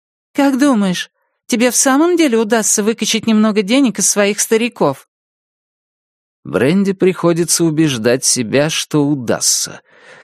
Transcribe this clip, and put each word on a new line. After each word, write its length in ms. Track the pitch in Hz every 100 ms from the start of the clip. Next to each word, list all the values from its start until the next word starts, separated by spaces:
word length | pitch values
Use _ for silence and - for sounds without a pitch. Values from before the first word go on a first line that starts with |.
| _ _ _
«Как 240 | - 277 254
думаешь, 520 | 285 226 190 170 - _ _ _ -
тебе 240 | 233 247
в 60 | -
самом 380 | 269 269 339
деле 220 | 349 302 226
удастся 460 | 214 226 208 220
выкачать 440 | 202 220 208 220 226
немного 360 | 214 220 208
денег 360 | 190 262 254 -
из 120 | -
своих 280 | 202 202 208
стариков?» 720 | - 226 240 - 156 135 _ _ _ _ _ _ _ _ _ _ _ _ _ _
Бренде 480 | - 90 131 196 196
приходится 720 | 190 185 180 170 165 170 -
убеждать 580 | 165 151 156 120 120 135
себя, 460 | - 127 107 123 156
что 380 | - - 151 143
удастся, 760 | 143 113 80 - - - - _ _ - -